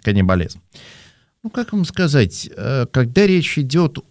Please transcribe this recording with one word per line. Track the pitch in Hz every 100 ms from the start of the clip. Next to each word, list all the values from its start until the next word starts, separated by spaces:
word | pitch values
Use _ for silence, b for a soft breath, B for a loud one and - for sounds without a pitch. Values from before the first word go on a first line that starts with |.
каннибализм? | - 101 92 92 82 - _ B B B B B B _
Ну, | 226
как | 247 226
вам | 208 170
сказать, | - 175 143 98 - - -
э, | 120 135 120
когда | 131 120 123 202
речь | 185 147 -
идёт | 135 156 165 143 -